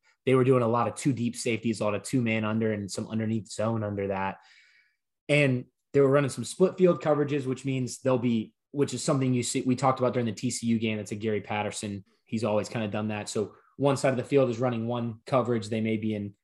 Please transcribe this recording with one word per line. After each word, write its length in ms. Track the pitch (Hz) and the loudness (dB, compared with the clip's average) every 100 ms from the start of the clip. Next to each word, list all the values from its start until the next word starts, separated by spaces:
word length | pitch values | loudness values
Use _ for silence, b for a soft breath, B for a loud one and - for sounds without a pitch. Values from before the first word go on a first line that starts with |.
| _ _ | _ _
They 100 | - | 2
were 100 | 131 | 4
doing 180 | 127 127 | 6 4
a 60 | 113 | 4
lot 200 | 120 113 | 2 0
of 80 | - | 0
two 160 | 147 | -2
deep 240 | 117 117 - | 0 -2 -2
safeties, 440 | 123 110 117 107 | -2 -2 -2 0
a 40 | |
lot 100 | 107 | 0
of 80 | 104 | -2
two 200 | - 131 | -2 0
man 220 | 117 110 | 0 0
under 280 | 107 110 110 | 0 0 0
and 180 | 104 98 | -2 -4
some 160 | - 110 | -8 -4
underneath 420 | 110 110 113 - | -2 -2 -2 -4
zone 360 | - 110 113 | -4 -2 -2
under 240 | 104 101 98 | -2 -2 -2
that. 300 | 95 95 - b b b b b b _ _ - | -2 -4 -6 b b b b b b _ _ 2
And 380 | 147 139 123 - _ _ | 4 4 2 -4 _ _
they 80 | 139 | 4
were 80 | 139 | 6
running 220 | 143 135 | 4 2
some 120 | - | -2
split 360 | 120 - 185 - | -6 0 2 4
field 240 | 180 170 | 4 4
coverages, 440 | 160 147 139 143 127 | 2 2 0 -2 -2
which 180 | 123 135 | -4 -4
means 320 | 131 120 - | -2 -4 -2
they'll 200 | 131 127 | 0 2
be, 360 | 120 113 107 _ _ | 2 0 -2 _ _
which 220 | 143 135 | -2 -2
is 100 | 123 | -2
something 280 | - 143 131 | 0 0 2
you 100 | 123 | 0
see, 180 | 117 135 | 0 -2
we 160 | 127 123 | 0 2
talked 220 | 135 127 | 2 2
about 160 | 123 | 0
during 120 | 123 113 | 0 -2
the 60 | |
T 180 | 98 123 | -4 -4
C 160 | 113 117 | -2 0
U 100 | 113 | 0
game. 180 | 110 107 | 0 -4
That's 160 | 98 | -6
a 40 | 104 | -6
Gary 260 | 110 104 | -2 -2
Patterson. 600 | - 107 104 - 107 101 - _ | -4 -4 -4 -6 -8 -8 -12 _
He's 200 | - 113 | -8 -4
always 260 | 113 107 98 | 0 0 -2
kinda 180 | 120 107 | -4 -4
done 200 | 107 107 | -4 -4
that. 200 | 104 101 | -6 -4
So 240 | 113 98 b b b | -4 -4 b b b
one 220 | 139 131 | 0 2
side 120 | 139 | 0
of 60 | 123 | 0
the 80 | |
field 240 | 113 139 127 | 2 4 4
is 100 | 113 | 2
running 280 | 127 113 117 | -2 -2 -4
one 280 | 120 117 110 - | -4 -6 -8 -2
coverage. 420 | 131 117 117 104 | 0 2 -2 -2
They 140 | 110 | -2
may 160 | 110 110 | 0 -2
be 160 | 107 | -2
in 180 | 104 101 - | -4 -6 -12